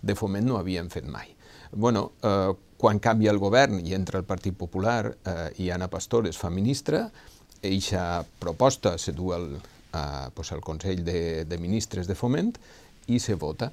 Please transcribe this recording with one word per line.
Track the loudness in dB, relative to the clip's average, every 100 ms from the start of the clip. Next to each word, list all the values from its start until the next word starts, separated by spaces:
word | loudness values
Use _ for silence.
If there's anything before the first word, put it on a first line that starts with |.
de | -2 0
Foment | 0 2 2
no | 0
havien | -2 -4 -4
fet | -8 -8
mai. | -10 -14 -20 -20 -20 -12
Bueno, | 2 4 4 0 -2
eh, | 2 4 2 0 -8 2
quan | 4 6
canvia | 4 6 6
el | 4
govern | 4 6 6 2
i | -2 -2
entra | 0 -4
el |
Partit | -2 -4 -4 -4
Popular, | -6 0 2 2 -2
eh, | -6 -8 -6 -6 -4
i | -2
Ana | -2 -4
Pastor | -6 0 0 0
es | -4
fa | -4
ministra, | 0 0 0 0 -2 -2 -10 -20 -20 -20 -8
eixa | -2 0 0 -2 0 -2 -4 -6
proposta | -6 4 4 4 0 0
se | -4
du | -4 -2
al, | -2 -4 -8 -12 -20 -10
a, | -6 -4 -6 -10
pues, | -10 -8
al | -8
Consell | -6 -6 -4 -2
de, | -2 -2 -2 -2
de | -4 -4
Ministres | -2 -2 -2 -6 -4
de | -2
Foment | 0 2 0 -4 -16 -20 -20 -20 0
i | 0
se | 2
vota. | -2 -4 -4 -6